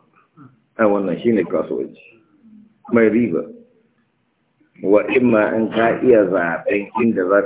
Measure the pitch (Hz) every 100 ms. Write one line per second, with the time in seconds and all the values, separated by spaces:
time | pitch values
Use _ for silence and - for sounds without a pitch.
0 | _ _ _ _ 135 _ _ - 107 101
1 | 95 82 117 107 82 80 78 65 67 -
2 | - _ _ _ - - _ _ - 117
3 | 110 110 110 80 - - _ _ _ _
4 | _ _ _ _ _ _ _ - 90 107
5 | - 107 123 110 101 110 110 - 113 -
6 | 127 113 92 92 85 82 - 101 101 -
7 | 117 95 90 101